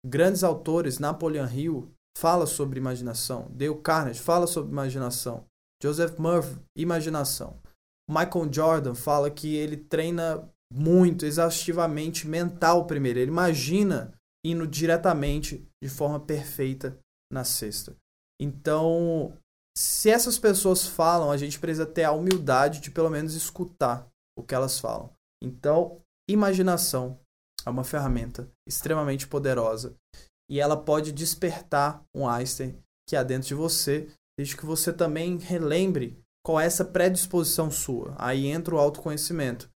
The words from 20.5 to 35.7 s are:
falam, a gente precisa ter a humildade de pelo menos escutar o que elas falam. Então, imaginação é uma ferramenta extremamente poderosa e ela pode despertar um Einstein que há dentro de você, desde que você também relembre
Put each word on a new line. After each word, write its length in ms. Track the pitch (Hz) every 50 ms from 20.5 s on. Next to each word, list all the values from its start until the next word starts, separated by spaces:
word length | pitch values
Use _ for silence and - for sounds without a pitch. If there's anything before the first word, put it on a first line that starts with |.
| 196 196 - 190 185 185 -
falam, 440 | - - - 160 165 170 170 160 143
a 60 | 143
gente 220 | 139 143 147 147 -
precisa 260 | - 165 160 156 160
ter 180 | 156 160 170 160
a 80 | 151 151
humildade 680 | 156 175 185 185 180 147 135 127 127 139 156 160 147
de 100 | - -
pelo 200 | - 165 160 160
menos 240 | 156 147 156 156 156
escutar 760 | 160 - - - - 180 - - _ 143 123 120 123 - - _ _ _ _ _
o 60 | - -
que 120 | - 135
elas 240 | 127 135 135 131 -
falam. 320 | - 113 113 113 - 123 _ _ _ _ _ _ -
Então, 560 | 127 127 - - 147 156 165 175 170 - - _ _ _ _ _ -
imaginação 920 | 202 214 208 196 190 185 185 185 175 170 180 - - 127 127 131 135 - _ _ _ _ _ _ _ - -
é 40 | -
uma 140 | 123 127 131
ferramenta 680 | - - 147 139 131 123 120 117 120 - - 131 - _ _ _
extremamente 640 | - - - - 147 156 156 151 139 135 135 139
poderosa 680 | - - 143 135 135 131 120 113 110 113 113 123 - - _ _ _ - - - _ _ _ _ -
e 80 | 139 143
ela 160 | 143 147 151
pode 340 | 147 - - 151 156 156 156
despertar 880 | 143 139 165 160 - - 190 170 - - - _ 151 143 143 147 151 - - _ -
um 100 | 139 135
Einstein 520 | 120 120 120 127 131 - - 135 131 131 - _ _ _ _ _
que 80 | - -
há 80 | 139 127
dentro 260 | 131 127 135 131 -
de 60 | 139
você, 520 | 143 160 160 160 - - 143 139 151 151 151 - _ _ _ _ -
desde 160 | 143 143 -
que 100 | - -
você 280 | 156 160 156 - 175 170
também 440 | 170 175 160 147 156 165 180 180
relembre 800 | 170 175 - 180 170 165 147